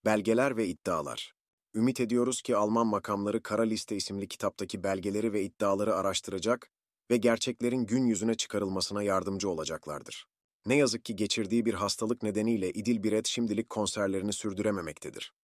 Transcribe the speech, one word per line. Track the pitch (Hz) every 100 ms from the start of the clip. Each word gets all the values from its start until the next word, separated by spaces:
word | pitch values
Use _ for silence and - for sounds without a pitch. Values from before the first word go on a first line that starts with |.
| 107
Belgeler | 107 107 113 139 113
ve | 101
iddialar. | - - 82 71 58 - _ _ _ _ 110
Ümit | 120 123
ediyoruz | 117 120 120 123
ki | - 110
Alman | 104 113 117
makamları | 101 - 101 101 110
Kara | - 107
Liste | 113 107 - 101
isimli | - 98 98
kitaptaki | - 101 - 95 95
belgeleri | 98 98 98 101 113
ve | 104
iddiaları | 98 _ 101 98 104 95
araştıracak | 95 92 - 95 101 123 - _ _ _ _
ve | 120
gerçeklerin | 117 117 - 120 120 127 107
gün | 123 127
yüzüne | 101 113 110
çıkarılmasına | - 104 98 95 - 101
yardımcı | 101 95 90 98 98
olacaklardır. | 80 78 78 78 73 - - - _ _ _ 104
Ne | 139
yazık | 135 113 -
ki | 101
geçirdiği | 104 - 98 117 113
bir |
hastalık | 92 101 - 110 120
nedeniyle | 107 104 110 113 92
İdil | 110 107 117
Biret | 104 110 -
şimdilik | - 117 104 117
konserlerini | 113 101 107 98 95 101
sürdürememektedir. | 101 107 95 104 98 80 76 76 - - _